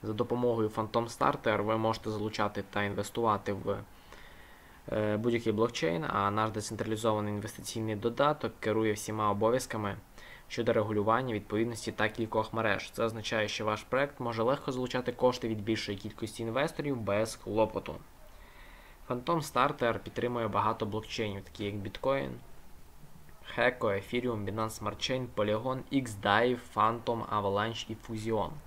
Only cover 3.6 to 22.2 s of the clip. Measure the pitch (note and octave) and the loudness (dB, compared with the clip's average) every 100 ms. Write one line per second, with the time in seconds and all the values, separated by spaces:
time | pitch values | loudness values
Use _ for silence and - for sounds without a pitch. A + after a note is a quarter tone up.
3.6 | G2 G2+ G#2+ - - - - - - - | -2 -2 -4 -18 -18 -18 -16 -18 -18 -20
4.6 | - - - A2 G#2+ G#2+ A#2 A#2 A2+ G#2 | -20 -16 -4 0 0 2 2 2 2 2
5.6 | A2+ - D#3+ E3+ D#3 G2 G2+ G#2 A2 G#2+ | 2 2 0 0 0 2 2 4 2 0
6.6 | G#2 G#2+ G#2+ A2 A2+ G#2+ G#2 G#2 G#2 - | -6 -4 -2 2 2 2 0 -2 -4 -8
7.6 | - A2+ A2 G#2+ A#2 A#2 C#3+ D3 A2+ - | -8 -4 -2 0 -2 2 2 2 -2 -2
8.6 | A2 G#2+ A2 G#2 - A2 G#2+ G2+ A2 B2+ | 0 2 2 0 -2 0 0 4 4 4
9.6 | - A2+ G#2 G2+ - - - - - - | 0 -2 -2 -4 -10 -18 -18 -18 -8 -2
10.6 | A#2 A#2 G#2 G#2+ G#2 A#2 C3 G#2+ - G#2+ | 2 4 4 2 4 4 2 -4 0 0
11.6 | A#2 A2+ - - G#2+ G#2+ A2 A2+ G#2+ A2+ | 0 0 -6 0 0 0 0 0 0 0
12.6 | A2 F#2+ - - A#2 A2 G#2+ A2+ G#2 - | 2 2 -2 0 0 0 -2 0 0 0
13.6 | G#2+ G#2+ - B2+ C#3+ - A#2+ A2+ A2+ C#3+ | 0 -2 0 0 0 -2 -4 2 2 2
14.6 | - B2+ B2+ B2+ B2 A#2+ B2+ B2 A#2 A2 | 0 -2 -2 -2 -2 4 4 4 -2 -2
15.6 | G#2 A2 - G2+ G#2+ - A2 - A2+ A#2+ | 0 0 0 -4 -6 -8 -8 -4 -2 0
16.6 | D#3 - D3 B2+ G2+ G2+ A2 - - G#2 | 0 0 -2 -2 2 2 2 -2 -2 2
17.6 | A2 - - D#2 - - - - - - | 4 2 -6 -10 -12 -20 -20 -20 -20 -18
18.6 | - - - - - B2 B2 E3+ D3 B2 | -18 -18 -20 -20 -4 -4 0 0 2 2
19.6 | C3+ C#3+ A#2+ A2 - - A#2+ A#2+ A2+ G#2 | 2 4 0 0 -4 -4 -2 0 0 2
20.6 | G#2 A2 G#2+ G#2+ G#2+ - A2 G2 - - | 2 0 -2 -4 -6 -4 -4 -4 -10 -6
21.6 | G#2 G#2 G2 - C3 C#3 | -4 -4 -8 -4 -2 0